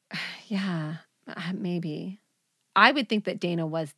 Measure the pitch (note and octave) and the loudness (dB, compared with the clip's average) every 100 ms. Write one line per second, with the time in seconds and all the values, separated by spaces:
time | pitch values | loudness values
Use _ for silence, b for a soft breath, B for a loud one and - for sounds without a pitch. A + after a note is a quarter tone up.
0 | - E3 B B - G3 G3 E3+ D#3 D#3+ | -12 -8 B B -4 -2 0 -2 -4 -6
1 | - _ - - E3+ F#3+ F3+ F3 E3 D3+ | -12 _ -16 -8 -6 -4 -2 -2 -4 -6
2 | F#3 G3 _ _ _ _ _ G3 A#3 C#4+ | -8 -12 _ _ _ _ _ 6 8 6
3 | A3 G#3+ G3 E3+ F3 E3+ D#3+ D#3+ D3 | 2 0 -2 -2 -2 0 -2 -2 -6